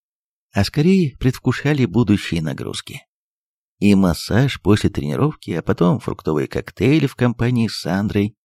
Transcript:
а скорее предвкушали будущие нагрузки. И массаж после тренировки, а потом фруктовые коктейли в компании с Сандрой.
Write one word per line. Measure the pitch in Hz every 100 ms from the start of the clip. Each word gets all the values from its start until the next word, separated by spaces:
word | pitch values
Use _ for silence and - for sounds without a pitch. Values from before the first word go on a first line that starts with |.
| _ _ _ _ _
а | 98
скорее | 98 151 165 190 156 -
предвкушали | 127 - 127 120 143 151
будущие | 113 98 101 101 - 82
нагрузки. | 78 - - - - - - _ _ _ _ _ _ _
И | 98 98
массаж | 92 82 - 101 135 -
после | - 107 113
тренировки, | - 71 69 147 - -
а | 85
потом | - - 175 135
фруктовые | - - - 76 65
коктейли | - - - 113 156 139
в | -
компании | 123 113 120 120 110
с | -
Сандрой. | 80 92 104 98 104 -